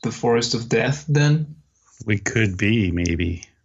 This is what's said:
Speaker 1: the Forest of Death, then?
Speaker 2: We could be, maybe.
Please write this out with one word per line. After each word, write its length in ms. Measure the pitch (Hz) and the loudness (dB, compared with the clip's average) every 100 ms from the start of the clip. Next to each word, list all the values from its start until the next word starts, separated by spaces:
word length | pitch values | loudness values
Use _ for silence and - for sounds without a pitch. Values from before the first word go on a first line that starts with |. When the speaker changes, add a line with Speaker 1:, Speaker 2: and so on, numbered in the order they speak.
Speaker 1:
the 80 | 117 | -8
Forest 420 | - 120 117 113 | -2 0 0 0
of 140 | 113 - | -4 0
Death, 380 | 113 127 143 - | 0 0 -4 0
then? 480 | 147 147 156 151 - _ _ _ _ 110 | 2 4 2 0 -10 _ _ _ _ -4
Speaker 2:
We 120 | 104 | -2
could 400 | - 117 107 92 | -2 0 0 0
be, 340 | 104 117 92 | 2 2 2
maybe. 520 | 85 85 85 85 85 - _ | 0 0 0 -2 -4 -12 _